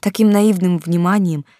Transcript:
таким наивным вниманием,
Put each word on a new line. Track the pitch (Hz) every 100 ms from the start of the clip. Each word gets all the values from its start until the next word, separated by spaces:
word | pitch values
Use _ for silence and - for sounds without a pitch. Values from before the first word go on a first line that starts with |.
таким | 202 190 220
наивным | 202 214 190 180 175
вниманием, | 165 170 175 208 180 156 143 _